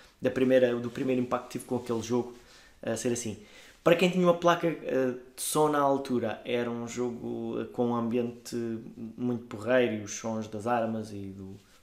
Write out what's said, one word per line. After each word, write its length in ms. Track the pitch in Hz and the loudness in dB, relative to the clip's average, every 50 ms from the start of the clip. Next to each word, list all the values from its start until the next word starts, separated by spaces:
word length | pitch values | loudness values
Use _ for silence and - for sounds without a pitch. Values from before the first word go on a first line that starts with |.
| - - _ _ | -20 -20 _ _
da 100 | 127 127 | -2 -2
primeira, 440 | - 127 131 127 131 131 127 120 120 | 0 2 4 6 6 6 6 6 4
do 140 | 120 120 120 | 0 -4 -4
primeiro 300 | - - 139 131 131 127 | -4 -4 -2 0 0 0
impacto 260 | 123 123 123 123 - | 0 0 -2 -4 -4
que 60 | - | -6
tive 120 | - 120 - | -10 -10 -4
com 120 | - 127 | -4 -4
aquele 260 | 117 - - 117 113 | -4 -2 -2 -2 -2
jogo, 320 | 101 104 120 123 117 - - - - - - - - - - - | 0 0 0 0 0 -2 -8 -18 -20 -20 -20 -20 -20 -20 -20 -8
eh, 140 | - - 113 | -6 -4 -4
ser 160 | 110 - 123 | -2 0 -2
assim. 260 | 120 120 - 107 101 - - - - - - - - _ | -2 -2 -4 -6 -8 -10 -14 -18 -20 -20 -20 -20 -20 _
Para 140 | - 160 170 | 4 4 6
quem 140 | 165 185 180 | 6 6 4
tinha 140 | 170 180 180 | 4 6 6
uma 120 | 175 170 | 6 4
placa, 300 | 170 - 170 170 170 170 | 6 4 4 4 4 2
eh, 480 | 165 151 - - - 135 131 131 127 123 123 - - - | 0 -2 -2 -4 -2 0 2 2 0 0 -4 -10 -16 -12
de 60 | - | -10
som 260 | - - - 151 151 151 | -6 0 2 4 4 4
na 100 | 151 143 | 4 4
altura, 640 | 143 139 139 135 139 - 127 117 113 107 98 - - | 4 4 4 2 0 0 0 0 0 -2 -4 -6 -4
era 260 | - 120 120 117 117 | -2 -2 -2 -2 -2
um 180 | 120 117 117 117 | -4 -6 -6 -6
jogo, 720 | 117 120 123 123 113 120 117 117 117 117 113 113 117 117 | -4 -2 -2 -2 -4 -6 -6 -6 -6 -6 -6 -4 -4 -6
eh, 40 | 117 | -6
com 220 | 113 - - 120 120 | -4 -2 0 0 0
um 60 | 117 | 0
ambiente 640 | 117 117 113 117 123 117 120 120 - - - 120 | 0 0 0 0 0 0 -2 -6 -10 -12 -8 -6
muito 880 | 120 117 113 113 110 - - - 117 113 110 110 - 123 123 120 117 120 | -4 -4 -4 -6 -6 -8 -12 -14 -12 -14 -12 -8 -4 -2 -2 -2 -4 -6
porreiro, 600 | - 123 104 104 117 127 127 120 113 110 107 104 | -10 -12 -6 0 2 4 4 4 2 0 -4 -6
os 80 | 98 | -8
sons 360 | - - - 113 110 110 107 104 | -10 -8 -6 -4 -4 -4 -6 -6
das 180 | 110 107 101 | -8 -6 -2
armas 460 | 120 120 117 113 110 113 113 107 110 | 0 0 0 0 0 -2 -4 -6 -8
e 220 | 104 101 98 98 95 | -10 -10 -10 -10 -12
do, 220 | 98 95 95 101 104 - _ - - | -12 -14 -14 -16 -18 -20 _ -20 -20